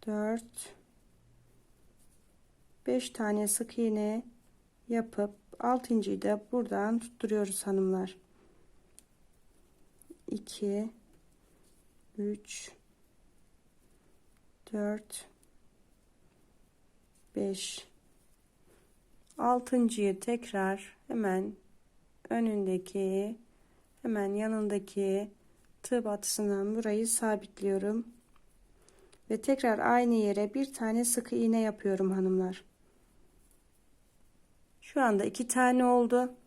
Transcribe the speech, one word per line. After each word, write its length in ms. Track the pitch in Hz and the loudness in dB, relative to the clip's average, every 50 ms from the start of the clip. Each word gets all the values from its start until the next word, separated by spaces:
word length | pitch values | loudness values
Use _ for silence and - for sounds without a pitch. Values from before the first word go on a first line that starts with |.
| - | -4
dört, 680 | 220 214 208 208 214 226 233 233 - - - - - - - - _ _ _ _ _ _ _ _ - - - - _ _ - _ _ - _ - - _ - - - _ - _ - _ _ _ _ _ _ - - - - - - | -2 -2 0 0 0 -2 -2 -4 -8 -14 -14 -14 -14 -16 -20 -20 _ _ _ _ _ _ _ _ -20 -20 -20 -20 _ _ -20 _ _ -20 _ -20 -20 _ -20 -20 -20 _ -20 _ -20 _ _ _ _ _ _ -20 -20 -20 -10 -4 0
beş 220 | 247 254 247 - | 0 0 0 -2
tane 380 | - - 226 208 208 208 208 202 | -6 -4 -2 0 0 0 0 0
sık 300 | 208 - 233 226 - - | 0 -2 -4 -6 -4 -2
iğne 480 | 233 226 214 214 208 208 214 226 247 - - - _ _ _ _ _ _ _ _ _ - | 0 0 2 0 0 0 -2 -2 -6 -10 -18 -20 _ _ _ _ _ _ _ _ _ -4
yapıp 460 | 233 233 226 226 - - 202 208 202 - _ - - - | -2 -2 -2 -2 -2 -2 -2 -2 -2 -12 _ -20 -14 -4
altıncıyı 640 | - 240 247 254 247 - 240 226 202 196 202 190 | 0 2 2 2 2 2 0 2 2 0 -4 -2
da 240 | 190 196 208 208 - - | 0 0 0 0 -2 -4
buradan 480 | - 247 233 196 202 196 202 214 226 233 | -2 -2 -2 0 -2 -2 0 0 0 -2
tutturuyoruz 680 | 226 - - - - 220 214 214 208 190 196 - - 208 | -4 -6 -14 -8 -4 -2 0 0 0 0 -4 -6 -4 -2
hanımlar. 500 | 196 190 190 185 190 185 190 185 - - - _ _ _ - - - - - _ - - _ _ _ - - _ _ _ - - _ _ _ - _ _ - _ _ _ - _ _ _ - - - _ _ - | 0 2 2 2 2 0 -2 -4 -8 -14 -20 _ _ _ -20 -20 -20 -20 -20 _ -20 -20 _ _ _ -20 -20 _ _ _ -20 -20 _ _ _ -20 _ _ -20 _ _ _ -20 _ _ _ -20 -20 -20 _ _ -8
İki, 640 | - 208 - - - - - 202 202 202 214 226 - - _ _ - - _ _ _ _ _ _ _ _ _ _ - _ _ - _ - - - _ - | -8 -8 -8 -10 -10 -4 -2 -2 0 0 -2 -4 -8 -14 _ _ -20 -20 _ _ _ _ _ _ _ _ _ _ -20 _ _ -20 _ -20 -20 -20 _ -4
üç, 540 | 208 208 208 208 208 - - - - - - - _ _ _ _ _ _ _ _ _ _ _ _ - _ _ _ _ _ _ _ _ _ _ _ _ - _ - _ _ _ _ _ _ _ _ - - 214 | -4 -4 -4 -4 -8 -14 -14 -14 -14 -16 -18 -20 _ _ _ _ _ _ _ _ _ _ _ _ -20 _ _ _ _ _ _ _ _ _ _ _ _ -20 _ -20 _ _ _ _ _ _ _ _ -20 -8 -4
dört, 560 | 214 208 208 208 214 214 - - - - - - _ _ _ _ - _ - _ _ - _ _ _ _ _ _ _ _ - _ _ _ _ _ _ _ _ _ _ _ _ _ _ _ _ _ _ _ - _ | -2 -2 -2 -2 -4 -8 -12 -16 -16 -16 -16 -20 _ _ _ _ -20 _ -20 _ _ -20 _ _ _ _ _ _ _ _ -20 _ _ _ _ _ _ _ _ _ _ _ _ _ _ _ _ _ _ _ -10 _
beş. 520 | 202 202 196 196 190 - - - - - - _ _ _ _ _ _ _ _ - _ _ _ _ _ _ _ - _ _ _ _ _ _ _ - - - _ - - | -4 -2 -2 -2 -4 -6 -8 -8 -10 -14 -16 _ _ _ _ _ _ _ _ -20 _ _ _ _ _ _ _ -20 _ _ _ _ _ _ _ -20 -20 -20 _ -10 -2
Altıncıyı 840 | 247 240 247 247 247 247 - 247 240 226 226 214 208 196 190 190 | 0 2 2 2 0 0 2 4 4 2 2 2 0 0 0 0
tekrar 800 | - - 240 240 240 - - 196 190 190 196 196 - - - _ _ _ | -2 -4 -4 -4 -4 -6 -4 -2 0 0 -2 -4 -8 -16 -20 _ _ _
hemen 480 | - 233 214 196 185 190 190 208 214 - _ - - - _ _ _ _ _ _ _ _ _ - | -4 0 0 2 2 0 0 -4 -8 -12 _ -20 -20 -20 _ _ _ _ _ _ _ _ _ -4
önündeki, 1080 | 226 233 233 226 214 208 196 190 185 185 185 - - 196 196 190 190 190 202 208 233 - - _ - _ _ _ _ _ _ _ _ _ | -2 0 0 0 0 0 0 0 0 -2 -2 -4 -4 -2 -2 0 0 0 -2 -2 -6 -10 -14 _ -20 _ _ _ _ _ _ _ _ _
hemen 320 | - 247 226 208 202 196 202 | -4 -2 0 0 0 0 0
yanındaki 1000 | 208 214 220 220 220 214 208 208 202 196 196 - 202 196 190 190 196 208 208 - _ _ - - _ _ _ - - _ | 0 0 0 0 0 0 0 0 -2 -4 -4 -4 -2 0 2 2 0 -2 -4 -10 _ _ -20 -20 _ _ _ -20 -18 _
tığ 220 | - 254 240 220 | -2 -2 0 0
battısından 720 | 220 208 202 202 - - - 214 202 202 196 196 208 214 | 0 -4 -4 -4 -4 -2 -2 0 0 0 0 0 -2 -2
burayı 320 | 226 226 220 208 214 226 226 | -2 -2 0 0 0 0 0
sabitliyorum. 1000 | - - - 220 214 202 190 - - - - 196 196 196 190 202 214 226 233 226 - - _ _ - - - - _ - - _ - - _ - - - - - - - - - | 0 0 2 0 0 0 -2 -8 -14 -4 -2 0 0 0 0 0 -2 -2 -4 -6 -12 -20 _ _ -20 -20 -20 -20 _ -20 -20 _ -20 -20 _ -20 -20 -20 -20 -20 -20 -20 -8 -6
Ve 120 | 220 220 | -6 -4
tekrar 380 | 220 - 277 269 269 240 220 208 | 2 2 0 2 4 2 2 4
aynı 360 | - - 240 247 247 240 233 | 4 4 4 4 6 4 4
yere 380 | 226 214 202 202 202 208 208 208 | 4 4 2 2 0 0 -2 0
bir 200 | 269 277 269 - | -2 -4 -4 -4
tane 320 | - 233 220 220 233 240 | -4 -2 0 0 0 2
sık 280 | 240 - - 240 - - | 2 0 0 -2 -2 -2
iğne 260 | 240 233 226 226 226 | 0 2 2 4 2
yapıyorum 520 | 220 220 208 214 - 202 190 190 190 190 | 2 0 -2 -2 -2 -2 0 2 2 0
hanımlar. 540 | 190 190 185 185 185 185 185 185 185 - - - _ _ _ _ _ _ _ _ _ - - - _ - _ _ _ - _ _ _ _ _ _ _ _ _ _ _ _ - - _ _ - _ - _ - _ - _ | 2 2 2 2 2 2 0 -2 -4 -8 -14 -20 _ _ _ _ _ _ _ _ _ -20 -20 -20 _ -20 _ _ _ -20 _ _ _ _ _ _ _ _ _ _ _ _ -20 -20 _ _ -20 _ -20 _ -20 _ -20 _
Şu 200 | - - - 302 | -20 -4 2 4
anda 240 | 262 240 214 196 202 | 4 6 6 4 2
iki 220 | 220 - - 247 240 | 2 0 -2 -4 -2
tane 380 | - 254 254 247 247 254 254 | 2 4 4 6 6 6 6
oldu. 480 | 247 247 247 240 233 247 247 254 247 247 - - | 6 6 6 6 6 4 2 2 2 -4 -12 -20